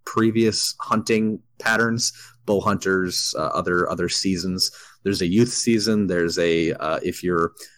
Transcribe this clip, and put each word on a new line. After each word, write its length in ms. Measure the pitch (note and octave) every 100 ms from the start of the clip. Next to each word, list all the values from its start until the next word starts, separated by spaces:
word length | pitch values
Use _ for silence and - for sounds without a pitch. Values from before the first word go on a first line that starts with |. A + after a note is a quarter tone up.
| -
previous 680 | - A2+ A2+ A2 G#2 - -
hunting 600 | - A2 - A2 A2 G#2+ - _
patterns, 540 | A2+ A2 A#2 A2+ - - - - -
bow 140 | G2
hunters, 760 | F#2+ G2+ F#2+ F#2+ F2+ F2 - -
uh, 60 | D#2
other, 420 | - F2+ F2+ F2
other 200 | E2+ F2
seasons. 640 | - G2 F2+ F#2 F#2 - - - -
There's 180 | G2 G2
a 60 | F2+
youth 220 | G2+ A#2+
season. 580 | - - A2+ G#2 G#2+ F#2+
There's 320 | F2 E2+ E2+
a, 340 | E2+ E2 D#2+
uh, 260 | D#2+ D#2 D#2+
if 200 | F2+ F2+
you're 300 | F2+ F2 E2+ - -